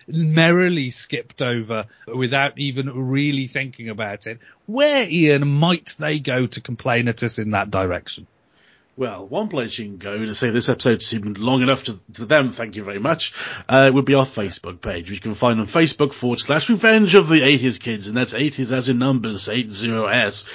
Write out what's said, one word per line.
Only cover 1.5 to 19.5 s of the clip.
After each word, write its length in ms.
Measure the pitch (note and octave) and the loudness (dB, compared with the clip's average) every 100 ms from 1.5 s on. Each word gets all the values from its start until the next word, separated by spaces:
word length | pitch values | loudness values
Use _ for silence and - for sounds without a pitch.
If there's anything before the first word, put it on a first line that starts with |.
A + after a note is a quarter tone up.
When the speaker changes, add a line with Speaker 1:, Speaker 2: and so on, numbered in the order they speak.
| A#2+ A2 A2+ G#2+ _ - | -2 -4 -6 -8 _ -12
Speaker 1:
without 520 | B2+ B2+ C#3 C#3 - | -4 -2 0 0 -2
even 300 | C#3+ C3 C3+ | -6 -4 -6
really 580 | B2+ C3 C3+ D3 C#3 B2+ | -6 -2 0 0 -2 -4
thinking 420 | C#3 C3+ - A2+ | -6 -8 -10 -12
about 380 | G#2+ G#2+ G#2 - | -8 -8 -8 -12
it, 120 | A#2 _ _ - | -16 _ _ -10
where, 400 | A3+ D4 C#4+ G#3 | 0 2 2 0
Ian, 380 | F3+ D#3 C#3+ C#3+ | 2 4 4 4
might 480 | C#3+ E3 F3 - - | 2 2 2 -4 -8
they 220 | D3+ D#3 | -4 -4
go 260 | C#3 B2+ B2 | -2 -2 -2
to 160 | - | -6
complain 460 | - A#2+ C3 A#2+ A#2+ | -12 -8 -2 0 0
at 160 | A2+ | -2
us 160 | A#2+ - | -4 -4
in 120 | G#2+ | -2
that 200 | G2+ G2+ | -2 -2
direction? 560 | G2+ F#2+ F2 - - - _ _ _ _ _ _ - | -2 -2 -4 -8 -16 -16 _ _ _ _ _ _ -8
Speaker 2:
Well, 300 | B2+ F#2+ G2 | -8 -8 -8
one 220 | D3+ A3 | -6 -4
place 280 | D3+ A#2 - | -4 -6 -8
you 60 | |
can 140 | G#2 G2 | -10 -10
go 200 | G2 G#2 | -10 -6
to 160 | A2 | -6
say 180 | G#2 B2 | -2 0
this 180 | A2+ A#2 | 0 0
episode 320 | A#2+ C3 A2+ | 2 2 2
seemed 360 | - A2+ G#2 G2+ | 0 -4 -6 -4
long 240 | A2+ C3 | 0 2
enough 220 | B2 B2+ | 2 0
to, 140 | - G2 _ | -2 -12 _
to 120 | - A2+ | -14 0
them, 260 | D3+ C3 | 2 2
thank 260 | A2 A#2 G2+ | -4 -10 -10
you 60 | G2+ | -10
very 140 | G2+ | -4
much, 340 | B2+ D#3+ - - - - - | -2 -2 -4 -8 -12 -12 2
uh, 240 | C3 C3+ | 6 8
would 120 | C3 C3+ | 6 4
be 80 | |
our 120 | C#3 C3 | 2 2
Facebook 540 | - G2+ - - F2+ | -2 -6 -8 -12 -12
page, 300 | A2 F2 E2+ | -8 -8 -10
which 100 | G2 | -10
you 20 | |
can 140 | A2+ G2+ | -8 0
find 240 | B2 A2+ | 2 2
on 60 | G#2 | 0
Facebook 480 | E3+ E3 - C#3+ | 2 2 2 -2
forward 260 | - B2 A#2+ | -2 -4 -2
slash 300 | - D3 D#3 | 0 0 2
Revenge 440 | A3 A3+ A3 G#3 | 2 4 6 8
of 140 | F#3+ D#3+ | 6 8
the 140 | D#3+ | 4
Eighties 360 | C3 C#3+ B2+ A2+ | 6 4 2 -2
Kids, 300 | - A2 G2+ | -6 -8 -4
and 80 | A2+ | -4
that's 180 | B2+ | -2
eighties 380 | A2 D3 C#3+ B2 | -2 -4 -2 -4
as 160 | C3 B2 | -2 0
in 100 | B2 | 2
numbers, 520 | C3 C3 A2 G2+ | 2 0 -2 -6
eight 200 | - | -4